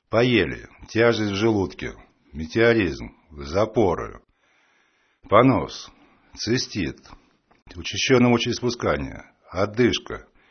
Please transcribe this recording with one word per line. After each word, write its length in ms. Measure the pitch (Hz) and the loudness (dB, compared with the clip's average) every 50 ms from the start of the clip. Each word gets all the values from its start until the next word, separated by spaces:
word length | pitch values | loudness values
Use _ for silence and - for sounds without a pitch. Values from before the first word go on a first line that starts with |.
| _ _ | _ _
Поели, 600 | - 110 123 127 123 104 85 69 67 - - - - - - - | 0 2 2 4 4 2 2 0 -2 -8 -14 -18 -20 -20 -18 -4
тяжесть 440 | - 107 117 120 117 104 107 104 | 0 4 4 4 4 2 0 -4
в 40 | 98 | -2
желудке, 600 | 95 110 117 110 101 95 78 - - - - - - - _ _ _ _ _ | 0 0 0 2 0 -2 -4 -6 -10 -12 -12 -12 -14 -20 _ _ _ _ _
метеоризм, 800 | - 73 80 - - 117 113 117 117 113 98 82 69 67 - - - _ _ _ | -12 -12 -12 -4 0 2 4 4 4 4 2 0 -2 -6 -10 -16 -18 _ _ _
запоры, 880 | 73 71 69 69 82 98 110 110 - 127 107 90 80 - 110 - - - _ _ _ _ _ _ _ _ _ _ _ _ _ _ _ _ _ _ _ _ - - | -16 -14 -12 -4 -2 0 0 0 2 2 2 2 2 0 -4 -8 -12 -18 _ _ _ _ _ _ _ _ _ _ _ _ _ _ _ _ _ _ _ _ -4 2
понос, 640 | 98 107 127 135 120 90 71 - - - - - - _ _ _ _ _ _ _ - | 4 6 6 6 4 2 -2 -6 -8 -14 -18 -20 -20 _ _ _ _ _ _ _ -16
цистит, 640 | - - 107 120 131 - - - 107 82 67 64 - - - - - _ _ _ _ _ _ _ _ _ - - | -10 -4 -4 -2 -2 -4 -6 -6 -6 -6 -6 -6 -10 -16 -20 -20 -20 _ _ _ _ _ _ _ _ _ -20 -18
учащённое 540 | 87 82 - - 98 - - 135 123 123 123 | -14 -12 -10 -8 -6 0 2 4 4 6 4
мочеиспускание, 1000 | 120 117 - 123 110 - - 123 - - - 101 78 73 69 - - - - _ _ _ _ - | 4 2 0 -2 -4 -4 -4 -6 -6 -4 -2 -2 -2 -2 -4 -8 -12 -16 -20 _ _ _ _ -10
одышка. 800 | - 82 101 107 104 117 123 113 - - - - 110 101 - _ _ _ _ _ | -4 -4 -4 -2 0 0 0 2 0 -2 -6 -10 -12 -14 -14 _ _ _ _ _